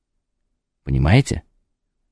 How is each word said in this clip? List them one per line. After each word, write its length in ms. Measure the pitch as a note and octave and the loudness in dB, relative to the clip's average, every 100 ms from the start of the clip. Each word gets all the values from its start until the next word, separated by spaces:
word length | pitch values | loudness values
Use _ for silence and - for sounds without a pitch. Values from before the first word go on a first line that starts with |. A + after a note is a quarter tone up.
| _ _ _ _ _ _ _ _ | _ _ _ _ _ _ _ _
Понимаете? 600 | - C2+ C#2+ B2+ - - - _ _ _ _ _ _ | -6 -2 2 2 2 -6 -12 _ _ _ _ _ _